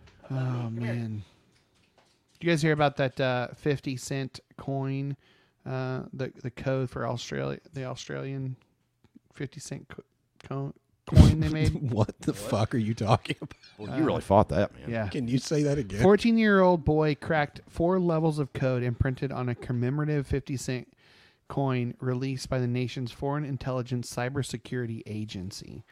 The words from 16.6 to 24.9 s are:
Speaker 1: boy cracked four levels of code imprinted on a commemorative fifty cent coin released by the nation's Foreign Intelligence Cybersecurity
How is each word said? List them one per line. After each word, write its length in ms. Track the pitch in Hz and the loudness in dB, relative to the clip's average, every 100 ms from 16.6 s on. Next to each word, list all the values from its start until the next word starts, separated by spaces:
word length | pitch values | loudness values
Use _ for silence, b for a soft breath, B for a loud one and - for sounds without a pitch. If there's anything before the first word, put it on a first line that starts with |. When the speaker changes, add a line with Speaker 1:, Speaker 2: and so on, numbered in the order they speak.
| 180 180 | 6 4
Speaker 1:
boy 300 | 165 156 156 | 4 2 2
cracked 460 | 143 - 156 147 - - | 0 0 0 0 -4 -14
four 320 | - 165 185 | -2 2 2
levels 400 | 175 160 160 151 | 2 2 0 0
of 120 | 139 | -4
code 300 | - 131 127 | -2 0 0
imprinted 480 | 123 117 135 127 135 | 0 0 0 0 -4
on 180 | 120 123 | -4 -4
a 60 | |
commemorative 720 | 120 - 123 123 147 151 147 135 | -4 -4 -2 0 0 -2 -2 -2
fifty 300 | 139 - 131 | -4 -4 -6
cent 320 | - 127 - _ b b b b - | -4 -6 -8 _ b b b b -8
coin 460 | - 135 127 120 - | -2 0 0 -2 -4
released 480 | 127 127 135 131 - | -2 -2 -2 -6 -4
by 100 | 131 | -2
the 80 | 123 | 0
nation's 460 | 123 123 - 120 | 0 -2 -4 -8
Foreign 320 | - 139 147 | -4 -4 -2
Intelligence 680 | 143 135 135 127 120 123 117 | -4 -6 -4 -4 -2 -4 -4
Cybersecurity 880 | - 123 139 127 120 - 127 117 | -4 -4 -2 -4 -6 -6 -6 -4